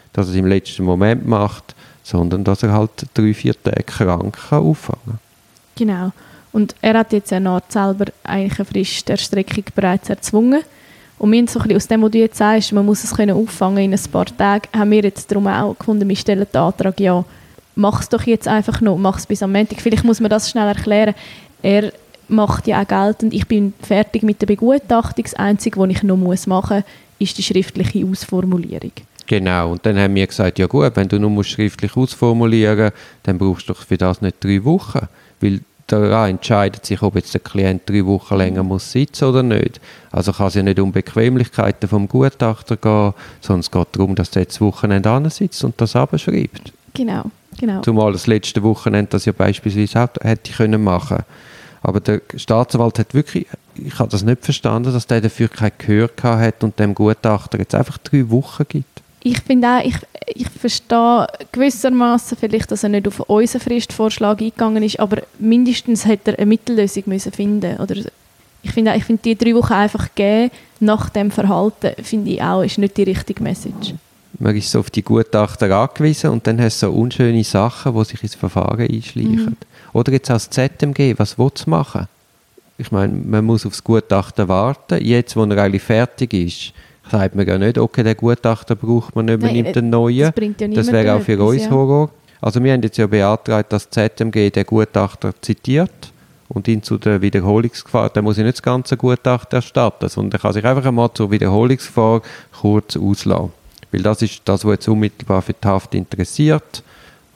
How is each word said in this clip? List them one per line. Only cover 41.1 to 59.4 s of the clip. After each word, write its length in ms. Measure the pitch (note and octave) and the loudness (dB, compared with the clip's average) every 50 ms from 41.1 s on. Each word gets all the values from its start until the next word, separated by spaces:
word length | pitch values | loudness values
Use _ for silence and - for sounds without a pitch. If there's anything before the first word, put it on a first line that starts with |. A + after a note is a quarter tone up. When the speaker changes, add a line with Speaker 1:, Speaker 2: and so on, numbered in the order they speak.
| - A2+ A2+ B2 B2+ B2+ A#2+ - - - G#2 G2+ - - G#2+ F#2+ | 0 0 2 2 2 0 0 -2 -2 -2 0 0 0 -2 -2 0
Speaker 1:
vom 180 | G#2+ G#2 G2+ G2 | 0 0 0 0
Gutachter 720 | - B2+ C3+ C#3 - - A#2+ A2+ G#2+ - - - A2+ - | 2 2 2 2 0 0 -2 -2 -2 -4 -6 -6 -6 -2
gehen, 340 | - A2 G#2+ G#2 G#2 G2+ - - - - - - | 0 2 2 2 2 0 -2 -4 -12 -20 -20 -8
sondern 180 | - - G2 F2 | -2 -2 0 0
es 100 | E2 - | 0 -2
geht 180 | - F#2 E2+ - | 0 -2 -2 0
darum, 220 | - G2 G2 F#2+ F#2+ | 0 0 0 0 0
dass 160 | - - - | -2 -2 -2
der 120 | - F#2+ | 0 -2
jetzt 200 | F2+ - - - | -2 -2 -2 0
Wochenende 640 | G#2+ G2+ - - - G#2 G2+ G2 F#2+ G#2+ A#2+ C3+ D3 D#3+ | 0 0 0 0 0 0 0 2 2 2 2 2 0 -2
sitzt 340 | - - F#3+ E3+ - - | -2 -2 -4 -4 -4 -4
und 160 | C3+ B2 - - | -4 -4 -2 -2
das 160 | A#2 G#2+ - | -2 0 0
abschreibt. 800 | B2+ C3+ - - D3+ - - - - - - - - - - - _ _ _ - | 0 0 0 -2 -4 -2 -2 -2 -2 -2 -4 -8 -12 -20 -20 -20 _ _ _ -8
Speaker 2:
Genau, 300 | - B3 A3 F#3+ - - G#3+ - _ _ - - - | -6 -4 -4 -4 -6 -8 -10 -12 _ _ -18 -10 -6
genau. 240 | B3+ A3 F#3+ F#3+ | -4 -4 -2 -2
Speaker 1:
Zumal 300 | - A#2+ A2+ G#2+ G#2+ G#2 | 0 0 2 4 4 2
das 140 | F#2+ F2+ - | 2 0 0
letzte 360 | A#2 A2 G#2 - - - G#2+ | 0 0 0 0 -2 -4 0
Wochenende 480 | G2+ A2 G#2+ - - A2+ G#2 G#2 G#2 - | 2 2 0 0 0 0 0 0 0 0
das 160 | - G2+ - | -2 -2 -2
ja 60 | G#2+ | -2
beispielsweise 720 | G2 - F#2+ G2+ F#2+ - - G#2+ G2 G#2 G#2 G2+ - A#2 B2 | 0 0 0 0 0 -2 -4 -4 -2 0 -2 0 0 0 0
auch 200 | B2 - - - | 0 -2 -4 -2
hätte 280 | A2 A2+ - - - | -2 -2 -2 -4 -8
können 300 | - - A2+ G#2+ A2 G#2+ | -2 0 0 2 2 2
machen. 360 | G#2+ G2 F2 F2 - - F#2+ F2+ F#2 _ - - - - - - - - - - | 2 2 0 0 -2 -2 -4 -4 -6 _ -14 -20 -20 -20 -20 -20 -20 -20 -12 -6
Aber 180 | - - F#2 G2+ | -4 -2 -2 -2
der 220 | - - G#2+ - - - - | 0 0 -2 -2 -4 -8 -16
Staatsanwalt 640 | C3 - - A2 A2+ B2 - - A#2 A#2+ A#2 - - | -8 -2 0 2 2 2 2 0 0 0 0 0 -2
hat 140 | G#2+ - | -4 0
wirklich, 340 | - C#3+ D3+ - - F3 - - - - _ _ - | 0 -2 -2 -2 -4 -6 -6 -8 -14 -20 _ _ -18
ich 240 | - - C#3+ - - | -16 -14 -8 -4 -4
habe 100 | A#2 A2 | -2 -2
das 140 | A2+ F#2+ | -2 0
nicht 200 | G#2 A2+ B2 - | 0 0 0 0
verstanden, 480 | - - C#3 - - A2+ A2 A#2 B2 C3 | 0 -4 -4 -2 -2 -2 -2 -2 -2 -2
dass 160 | B2 A#2+ - | -2 -2 -2
der 140 | - B2 A2+ | 0 0 0
dafür 280 | G#2+ A2 - - A#2 - | 0 0 0 0 -2 -2
kein 240 | - - A2+ G2+ - | -2 -2 -2 -2 -2
Gehör 320 | - - - G#2 G#2+ A2+ A2+ | -4 -2 2 2 2 2 0
gehabt 320 | - - - B2 A2+ A2 | -2 -2 -2 0 2 2
hat 240 | A#2 A2 - - A#2 | 2 0 0 0 -4
und 140 | G#2+ - - | -4 -2 0
dem 160 | G#2 G2+ G2 | 0 0 0
Gutachter 640 | - G#2 G#2+ G#2+ - - A2+ G#2+ G2+ - - - G2+ | 2 2 2 2 2 0 0 0 0 -2 -6 -6 -6
jetzt 160 | G2 - - | -4 -2 0
einfach 240 | G#2 B2+ - - - | 0 0 -2 -6 -14
drei 320 | - - D3+ C#3 B2 A2 | -6 0 0 0 2 2
Wochen 340 | A2+ C3 - - - - D3+ | 0 0 0 -2 -4 -6 -6
gibt. 200 | - - D3 C3+ _ - - _ _ _ _ | -4 -4 -8 -8 _ -16 -20 _ _ _ _
Speaker 2:
Ich 160 | - B3 B3 - | -4 -2 -2 -2